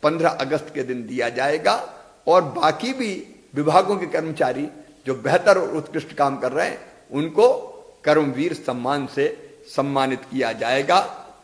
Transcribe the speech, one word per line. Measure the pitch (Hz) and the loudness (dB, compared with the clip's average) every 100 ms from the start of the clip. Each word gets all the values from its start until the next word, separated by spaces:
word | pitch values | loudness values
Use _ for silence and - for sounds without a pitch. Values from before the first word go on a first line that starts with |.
पन्द्रह | 151 160 160 | 0 2 0
अगस्त | 143 135 147 - | 0 -2 -4 -4
के | 143 | -8
दिन | 127 127 113 | -6 -6 -6
दिया | 123 120 | -4 -4
जाएगा | 120 135 156 156 160 - - - _ - | 0 -2 0 0 0 -4 -16 -20 _ 4
और | 175 | 4
बाकी | 165 320 160 156 233 | 4 0 0 0 -4
भी | 262 226 190 - - _ | -4 -4 -6 -12 -20 _
विभागों | 139 147 160 190 202 | -2 4 4 4 -2
के | 175 | -2
कर्मचारी | 160 160 151 135 123 151 - - - - | -4 -4 -2 -2 0 -6 -10 -20 -14 -6
जो | 127 | -4
बेहतर | 131 175 208 185 | 2 2 6 4
और | 170 156 | 4 -4
उत्कृष्ट | 147 160 - | -4 -8 -8
काम | - 143 135 | 0 0 0
कर | 127 | -4
रहे | 139 - | -2 -4
हैं | - - - _ | -6 -14 -20 _
उनको | 135 160 156 240 254 - - - _ | -6 -2 4 4 4 -4 -18 -20 _
कर्मवीर | - 151 147 127 165 160 | 2 4 2 -2 -4 -4
सम्मान | - 123 123 143 131 | -6 -6 -4 -4 -4
से | - 147 - - - - | -2 -2 -2 -16 -20 -8
सम्मानित | - 139 139 135 127 | -4 0 2 0 0
किया | - 131 120 | -6 -2 -2
जाएगा | 110 113 131 143 180 208 - - - | -2 0 0 4 2 2 -8 -18 -20